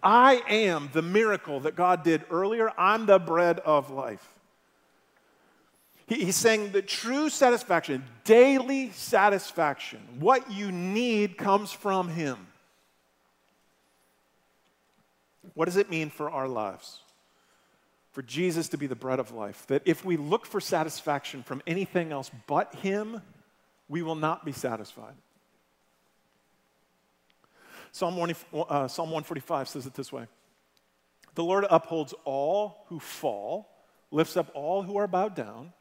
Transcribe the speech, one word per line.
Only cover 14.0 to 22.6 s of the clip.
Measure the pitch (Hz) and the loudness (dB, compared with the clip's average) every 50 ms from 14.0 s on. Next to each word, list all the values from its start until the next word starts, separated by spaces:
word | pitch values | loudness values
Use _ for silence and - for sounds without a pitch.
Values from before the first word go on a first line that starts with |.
| _ _ _ _ _ _ _ _ _ _ _ _ _ _ _ _ _ _ _ _ _ _ _ _ _ _ _ _ _ 196 160 | _ _ _ _ _ _ _ _ _ _ _ _ _ _ _ _ _ _ _ _ _ _ _ _ _ _ _ _ _ -20 _
What | 156 160 | -4 -4
does | 175 175 190 | 0 2 0
it | 202 - | 0 2
mean | 180 160 160 151 | 0 -4 -4 -6
for | - - 156 147 | -6 -8 -8 -6
our | - 139 135 135 | -4 -4 -4 -4
lives? | 127 117 107 101 95 - - - - - _ _ _ _ _ _ _ _ _ _ _ _ _ _ _ _ _ _ _ _ _ _ | -4 -4 -4 -4 -6 -10 -16 -20 -20 -20 _ _ _ _ _ _ _ _ _ _ _ _ _ _ _ _ _ _ _ _ _ _
For | _ - | _ -14
Jesus | 131 117 123 147 180 185 165 165 160 - | -14 -10 -4 -2 -2 0 0 -2 -4 -4
to | - 151 | -6 -8
be | 147 135 | -6 -6
the | 127 | -8
bread | 113 127 131 131 127 | -8 -4 -4 -4 -4
of | 120 110 | -4 -6
life, | 117 113 107 101 95 - - - | -8 -12 -10 -10 -12 -14 -6 -2
that | 135 147 - | -2 0 2
if | - 160 - - | 0 0 0 0
we | 190 175 | -4 -2
look | 156 147 143 175 233 - | -2 0 0 -2 -2 -2
for | - - 208 | -4 -8 -6
satisfaction | 185 - - 170 156 160 151 - - 156 147 139 - - - 139 117 | -4 -2 -2 -2 -2 -2 -6 -10 -4 -4 -4 -4 -4 -8 -14 -14 -12
from | - 135 135 - - | -10 -12 -10 -6 -6
anything | 165 185 196 - - 185 170 160 151 | -4 -4 -4 -2 -2 -4 -2 -2 -6
else | 139 131 - - 120 - - | -8 -10 -10 -16 -20 -8 -2
but | 147 165 | -2 -2